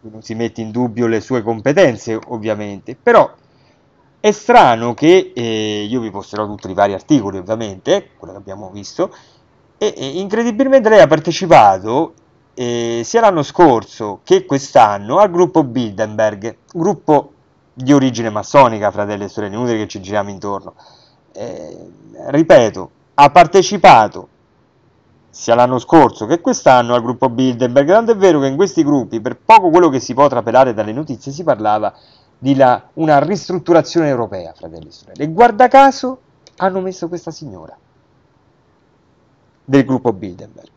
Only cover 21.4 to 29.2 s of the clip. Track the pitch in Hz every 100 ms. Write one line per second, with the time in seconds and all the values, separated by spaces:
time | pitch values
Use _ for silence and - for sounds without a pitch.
21.4 | 117 82 80 85 87 _ 107 110 - 139
22.4 | 160 156 113 95 92 _ _ - 143 180
23.4 | 165 196 180 202 190 131 123 - 92 _
24.4 | _ _ _ _ _ _ _ _ _ -
25.4 | - 117 123 127 - 165 127 - 107 160
26.4 | - 247 - 127 117 120 117 123 131 117
27.4 | 131 120 123 123 143 202 226 220 190 156
28.4 | 135 139 190 - 143 143 120 113